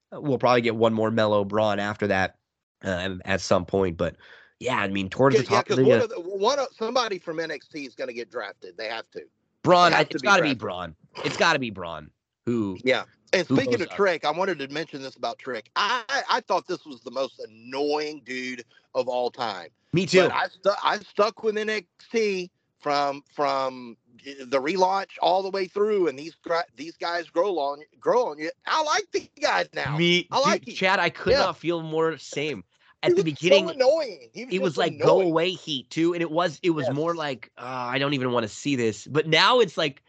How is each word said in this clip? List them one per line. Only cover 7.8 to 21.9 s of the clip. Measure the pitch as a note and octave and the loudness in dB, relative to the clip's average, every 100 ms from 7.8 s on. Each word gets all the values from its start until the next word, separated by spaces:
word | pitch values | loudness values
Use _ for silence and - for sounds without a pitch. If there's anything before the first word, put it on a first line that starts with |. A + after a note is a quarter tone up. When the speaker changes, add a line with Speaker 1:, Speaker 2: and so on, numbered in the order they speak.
| C3+ | -12
Speaker 2:
is | - | -10
gonna | C3 | -10
get | A#2+ A2 | -8 -10
drafted. | A#2 G2+ F#2 F#2 F2 | -10 -12 -12 -18 -12
They | A2 | -8
have | A2+ - | -8 -10
to. | - D2 _ _ _ | -16 -18 _ _ _
Speaker 1:
Braun, | D3 F3+ F3 | 4 6 6
Speaker 2:
They | D#3 | 4
Speaker 1:
I, | |
Speaker 2:
have | D3+ | 2
to | D#3 | 0
Speaker 1:
it's | |
Speaker 2:
be | F3+ | 4
Speaker 1:
gotta | G3 | 4
be | D#3 | 4
Speaker 2:
drafted. | B2 | 0
Speaker 1:
Braun. | G#2 F2+ F2 D#2+ _ - C#3+ | -4 -8 -10 -14 _ -8 -6
It's | - | 0
gotta | F#3 D3+ | 2 2
be | B2 | -2
Braun. | F#2+ F2 D#2+ D2+ _ _ _ - | -8 -10 -10 -14 _ _ _ -4
Who | A#2+ G2+ F2+ | -2 -2 -2
Speaker 2:
Yeah. | B2+ A#2+ F#2+ _ _ | -2 -2 -4 _ _
And | F#3+ E3+ | -2 2
Speaker 1:
who | C#3 | 0
Speaker 2:
speaking | C4+ | 2
Speaker 1:
goes | A#3+ | -2
Speaker 2:
of | E3 | -2
Speaker 1:
up. | F3+ | 0
Speaker 2:
Trick, | G3 D#3+ D3+ | 0 0 -2
I | |
wanted | D#3 G3 D#3+ | -2 -2 -4
to | C3+ | -6
mention | D3 D#3+ D3 | -8 -10 -10
this | C3+ A#2+ | -12 -8
about | A#2+ A#2 | -8 -6
Trick. | - A#2+ - - | -8 -10 -6 -2
I, | G3+ B3 A3 C4+ F3+ | -2 -2 -2 -4 -2
I | A#3 | -2
thought | - F#3 D#3 | 0 -2 -2
this | E3+ D#3 | -8 -10
was | B2 | -16
the | B2+ | -10
most | B2 C3+ - | -6 -6 -8
annoying | A#2 A2 A#2 C3+ D3 D3+ D3+ D3+ | -18 -18 -10 -4 -2 -2 -4 -8
dude | A#2 B2+ B2+ B2 A#2 _ _ | -10 -8 -8 -10 -16 _ _
of | C3 B2 | -4 -2
all | B2 B2 | -2 -2
time. | C3+ A#2 F#2+ E2 _ _ | -4 -6 -6 -12 _ _
Speaker 1:
Me | D#3+ F#3+ | -2 4
too. | F#3 | 4
Speaker 2:
But | E3 | 4
I | B2+ F#3+ | 2 -4
stu-, | - F#3 G3+ | -2 -2 0
I | C#3+ G3+ | 0 -2
stuck | F#3+ - G#3 - | -4 0 0 0
with | A3 G#3 | -4 -2
N | G#3+ | -4
X | G#3+ F#3 | -6 -8